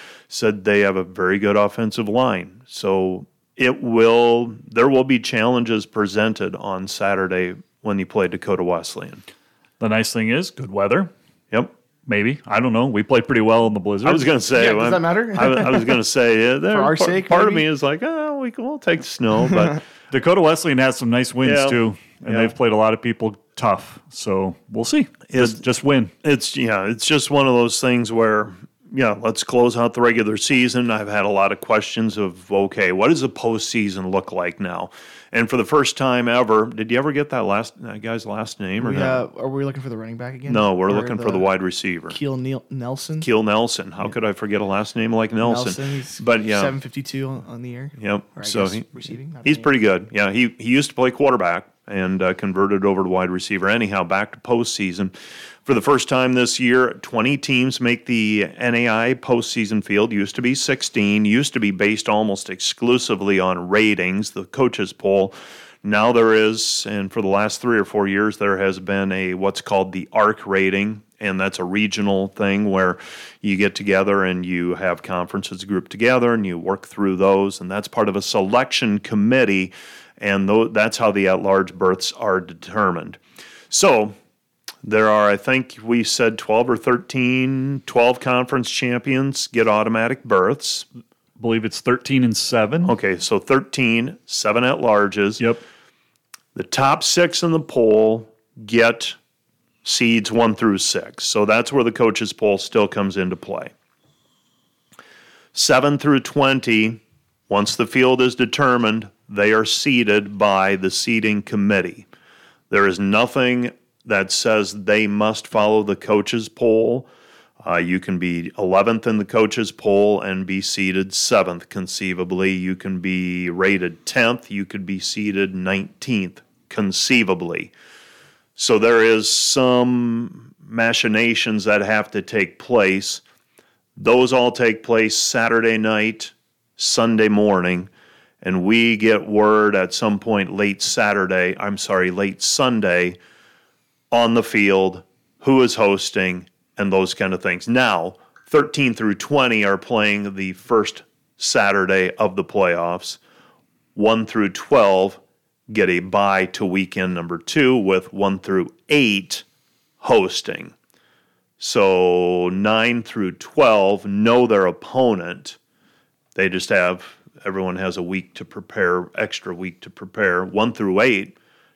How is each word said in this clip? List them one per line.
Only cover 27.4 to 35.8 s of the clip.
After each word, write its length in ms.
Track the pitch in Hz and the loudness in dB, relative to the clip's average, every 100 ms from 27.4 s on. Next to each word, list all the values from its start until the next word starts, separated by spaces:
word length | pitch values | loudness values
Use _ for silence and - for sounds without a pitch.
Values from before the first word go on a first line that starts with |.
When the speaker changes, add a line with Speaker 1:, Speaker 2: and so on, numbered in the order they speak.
| 135 | 4
Speaker 1:
of 60 | |
those 260 | 123 120 - | 4 2 0
things 320 | 127 123 110 | 0 0 0
where, 400 | 113 113 107 107 90 - _ _ | 2 2 2 -2 -10 -20 _ _
yeah, 220 | 131 117 107 | -2 0 0
let's 220 | 113 110 - | -4 -4 -2
close 320 | 123 120 117 | 2 2 2
out 160 | 117 | -2
the 80 | 120 | 2
regular 340 | 120 117 107 107 | 2 2 0 -2
season. 560 | - 135 123 123 120 | 0 2 2 0 -2
I've 160 | 107 104 | -2 -2
had 160 | 104 | -2
a 60 | 101 | 0
lot 240 | 98 98 | 2 0
of 80 | 98 | 0
questions 560 | - 110 - - 113 104 | 0 -2 0 -4 -4 -2
of, 340 | 98 90 - | -6 -6 -4
okay, 400 | 98 98 - 92 | -2 0 0 -2
what 160 | 92 117 | 2 2
does 120 | 156 | 2
the 80 | 131 | 0
postseason 840 | - 156 110 - 120 101 95 92 | -4 -4 -4 -4 -4 -4 -4 -4
look 220 | 95 92 | -4 -4
like 260 | 92 87 - | -6 -6 -6
now? 300 | 92 87 87 - - - - | -8 -8 -12 -14 -20 -20 -6
And 180 | 117 117 | -2 0
for 80 | 123 | 0
the 80 | 107 | 2
first 320 | 151 | 2